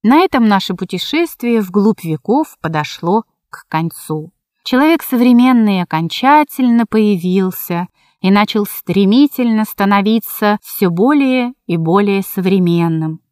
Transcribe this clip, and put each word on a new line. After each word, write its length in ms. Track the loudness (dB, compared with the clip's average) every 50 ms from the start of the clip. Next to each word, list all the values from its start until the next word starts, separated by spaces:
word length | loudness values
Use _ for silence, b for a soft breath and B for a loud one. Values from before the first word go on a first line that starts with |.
На 180 | 2 2 2 2
этом 280 | 2 2 0 0 2
наше 260 | 2 2 0 -2 -4 -8
путешествие 880 | -8 -8 -8 -8 -10 -8 -6 -4 -4 -4 -4 -6 _ -4 -2 0 0
вглубь 420 | -2 0 0 2 2 2 0 0 -4
веков 540 | -6 -6 -6 _ -2 -2 -2 -2 -4 -8 _
подошло 640 | -10 -6 -4 -4 -6 -6 -10 -8 -4 -2 -2 -2 -4 _ _ _ _ _
к 180 | -20 -20 -14 _
концу. 640 | -4 -4 -4 -4 -8 -12 -10 -8 -8 -8 -8 -14 _ _ _ _ _ _ _
Человек 400 | -2 0 2 2 2 2 0 -2
современный 800 | -4 -2 2 4 4 6 6 4 4 4 4 2 2 0 -2
окончательно 1040 | -2 _ -4 -4 -4 -4 -6 0 2 4 4 4 2 _ -4 -2 0 2 2 2 0
появился – 1000 | 0 0 0 2 2 0 0 0 0 0 0 0 -2 -4 -8 -8 -6 -6 -6 -6 -8 _ _ _ _ _ _
и 120 | 0 2
начал 340 | 4 4 2 2 0 -2 -2
стремительно 1000 | -2 -8 -12 _ -2 0 2 2 4 4 4 2 2 2 -2 -2 0 0 0 -2
становиться 920 | -4 -4 -2 0 2 2 2 2 2 0 0 -2 -6 -8 -2 0 0 0 -2
всё 280 | _ -14 -4 -2 0 0
более 640 | 2 2 2 2 2 2 2 2 0 0 -2 -4 -8 _ _
и 100 | -6 -4
более 440 | -2 0 0 2 2 2 2 0 -2
современным. 1000 | -4 -4 -6 -2 0 0 2 2 2 2 2 2 0 0 -2 -2 -4 -6 -6 -10 _ _